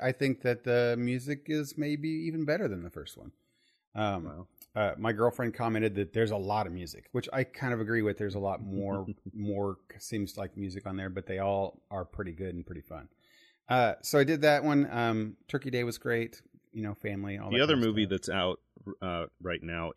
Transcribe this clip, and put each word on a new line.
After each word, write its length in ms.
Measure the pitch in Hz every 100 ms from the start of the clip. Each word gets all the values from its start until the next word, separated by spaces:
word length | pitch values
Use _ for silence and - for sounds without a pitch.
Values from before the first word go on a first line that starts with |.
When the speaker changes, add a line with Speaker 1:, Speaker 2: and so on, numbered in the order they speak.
Speaker 1:
I 100 | 127
think 300 | - 139 131
that 200 | 123 120
the 300 | 123 120 120 120
music 480 | 120 127 135 143 156
is 300 | 151 143 156
maybe 300 | 147 147 160
even 360 | 160 165 160
better 240 | 147 151 143
than 140 | 90
the 80 | 85
first 260 | 82 - -
one. 140 | - _ _ _ _ _ _
Um, 300 | 107 104 92
Speaker 2:
Wow. 220 | 78 80 90 _ - 107
Speaker 1:
uh, 180 | 101 -
my 140 | 110
girlfriend 420 | 104 120 - 117
commented 400 | - 117 110 110
that 180 | 98 95
there's 180 | 113 110
a 40 | 104
lot 300 | 95 107 95
of 60 |
music, 340 | 90 82 - -
which 160 | 123 -
I 120 | 135
kind 280 | 127 - 127
of 80 | 117
agree 220 | 107 117
with. 160 | 107 98
There's 160 | 104
a 40 | 98
lot 240 | 98 95
more, 440 | 98 98 98 98 98 98
Speaker 2:
<laughs> 140 | 95
Speaker 1:
more 440 | 107 104 101 98 90 _
c-, 80 | 101
seems 360 | - 107 98 101
like 180 | 95 101
music 300 | 95 95 98
on 100 | 95
there, 100 | 95
but 180 | 92 90
they 120 | 95
all 420 | 98 98 92 - -
are 140 | 98
pretty 280 | 85 - 92
good 220 | 80 95
and 100 | 87 80
pretty 160 | 82
fun. 260 | - 80 - _ _ _ - _ -
Uh, 240 | 127 113 -
so 160 | - 147
I 60 |
did 180 | 139 156
that 220 | 151 143
one. 220 | 147 143 143
Um, 460 | 120 117 110 107 - -
Turkey 220 | 139 131
Day 120 | 123
was 140 | 120 -
great. 460 | 123 117 117 - _ - _
You 80 | 110
know, 120 | 107
family, 420 | 101 104 98 101 101
all 140 | 101
Speaker 2:
The 80 | 120
Speaker 1:
that 40 |
Speaker 2:
other 100 | 151
Speaker 1:
kind 100 | 135
of 40 | 113
Speaker 2:
movie 140 | 107
Speaker 1:
stuff. 60 | 98
Speaker 2:
that's 180 | 95 -
out, 300 | 95 90 - _ - 101 -
uh, 240 | 92 85 82 _
right 200 | 90 85
now 300 | 82 85 82